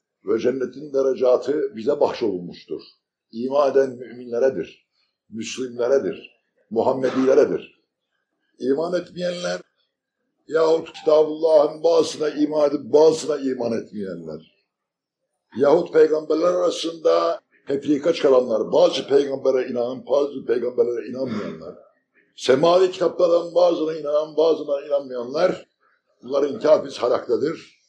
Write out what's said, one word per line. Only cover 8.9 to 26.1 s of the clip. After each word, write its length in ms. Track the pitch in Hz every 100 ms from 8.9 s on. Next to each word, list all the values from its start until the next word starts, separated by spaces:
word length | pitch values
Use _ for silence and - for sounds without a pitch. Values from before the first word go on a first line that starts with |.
| 180
etmeyenler 600 | 170 175 180 175 175 180 - _ _ _ _ _ _ _ -
yahut 460 | 156 160 160 -
Kitabullah'ın 920 | - 156 151 151 156 160 156 151 156
bazısına 460 | 165 170 147 135 151
iman 400 | 151 147 151 147
edip 240 | 143 117
bazısına 440 | 143 160 156 135 147
iman 340 | 135 127 117
etmeyenler 880 | 110 - 104 95 85 80 78 80 _ _ _ _ _ _ _ _ _ _ -
yahut 360 | 143 165 165
peygamberler 600 | 160 156 156 156 156 175
arasında 880 | 180 175 - 165 165 165 170 170 - - _ -
tefrika 460 | 139 139 143 170
çıkaranlar, 580 | 165 147 127 120 110 -
bazı 360 | 139 175 - -
peygambere 600 | 139 135 135 131 127 127
inanan, 380 | 123 120 131 110
bazı 400 | 143 143 135 139
peygamberlere 640 | 117 120 123 117 120 107
inanmayanlar, 680 | 127 131 107 90 80 80 - _ _ _ _ _ -
semavi 560 | - 135 170 180 185
kitaplardan 640 | - 170 - 175 170 170 170
bazına 380 | 175 156 156
inanan, 440 | 160 147 151 156 151
bazına 500 | 160 156 151 143 -
inanmayanlar, 800 | 185 135 123 120 151 180 - - _ _ _ _